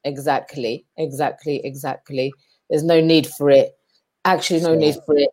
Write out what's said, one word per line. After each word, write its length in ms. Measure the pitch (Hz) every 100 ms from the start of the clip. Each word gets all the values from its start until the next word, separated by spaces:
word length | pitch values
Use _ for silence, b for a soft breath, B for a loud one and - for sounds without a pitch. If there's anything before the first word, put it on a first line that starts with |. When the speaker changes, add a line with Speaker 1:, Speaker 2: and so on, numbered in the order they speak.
Speaker 1:
Exactly, 800 | 143 139 143 135 - 143 117 117 _ -
exactly, 640 | 156 135 143 - 151 143
exactly. 720 | 143 135 135 - _ 135 135 - _ _ _
There's 120 | 156
no 160 | 165 165
need 280 | 160 160 156
for 240 | - 143
it. 260 | 139 - _ _ _ _ _
Actually, 360 | 190 185 - 165
no 120 | 170
Speaker 2:
So, 20 |
Speaker 1:
need 200 | 160 151 147
for 100 | -
it. 140 | 147 143